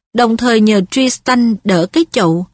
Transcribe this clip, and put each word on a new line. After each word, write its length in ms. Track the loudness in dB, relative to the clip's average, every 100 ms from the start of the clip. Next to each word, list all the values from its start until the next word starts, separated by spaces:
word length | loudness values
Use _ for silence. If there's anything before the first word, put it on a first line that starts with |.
| _
đồng 240 | -2 0 0
thời 240 | 0 2
nhờ 200 | 2 2 0
Tristan 640 | -2 -2 -2 -2 0 0 -2
đỡ 220 | -2 -2 0
cái 140 | -2 -2
chậu. 340 | -2 0 -2 -6